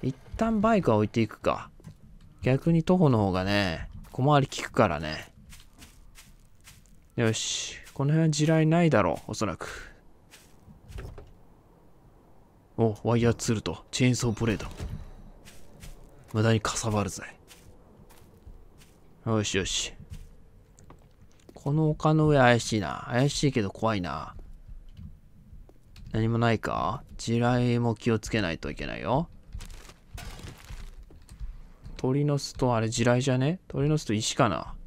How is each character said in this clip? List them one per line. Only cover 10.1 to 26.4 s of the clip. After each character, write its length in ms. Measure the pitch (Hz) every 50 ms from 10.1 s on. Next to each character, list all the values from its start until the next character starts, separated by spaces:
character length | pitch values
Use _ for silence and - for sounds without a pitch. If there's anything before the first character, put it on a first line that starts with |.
| - - - - - - - - - - - - - - - - - - - - - - - - - - - - - - _ _ - _ - - - - - - - - _ - - - - - _ - _ _ -
お、 180 | - 113 113 104 - -
ワ 140 | 110 117
イ 60 | 117 113
ヤ 80 | 117
ー 20 | 113
ツ 200 | - - - 117
ー 20 |
ル 60 | 104 -
と 220 | 87 80 - - -
チ 140 | - - 131
ェ 60 | 127
ー 20 |
ン 40 | 123
ソ 140 | - - 120
ー 20 | 104
ブ 120 | - 117
レ 80 | 110 104
ー 40 |
ド。 100 | - - - - - - - - - - - - - - - - - - - - - - - - - - - - - - - - - - -
無 120 | - 110 107
駄 100 | 113 113
に 80 | 110
か 160 | - - -
さ 140 | - - 117
ば 120 | 107 107 101
る 60 | 92
ぜ。 140 | - - - - - - - - - - - - - - - - - - - - - - - - - - - - - - - - - - - - - - - - - - -
よ 180 | 113 113 107 104
し 140 | - -
よ 80 | 98 90
し。 280 | - - - - - - - - - - - - - - - - - - - - _ - - - - - - - - - - - - - - - - -
こ 180 | - - 143 143
の 160 | 156 156 156
丘 240 | 151 - - 156 156
の 140 | 156 156
上 100 | 151 147
怪 220 | 139 127 120 120 117
し 180 | - - -
い 20 | 107
な。 280 | 92 71 62 50 - -
怪 220 | 123 120 131 143
し 160 | - - -
い 40 | 143
け 120 | 131 123 104
ど 80 | 95
怖 240 | - - - 113 110
い 60 | 101
な。 340 | 87 80 69 76 69 - - - - - - - - - - - - - - - - - - - - - - - - - - - - - - - - - - - - -
何 160 | - 110 110
も 100 | 113 117
な 160 | 117